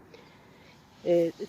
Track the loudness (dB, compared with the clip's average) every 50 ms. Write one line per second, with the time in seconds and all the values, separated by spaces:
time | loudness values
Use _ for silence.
0 | -20 -20 -20 -20 -20 -20 -20 -20 -20 -20 -20 -20 -20 -20 -20 -20 _ _ _ -8
1 | -2 0 2 2 2 0 -4 -8 -12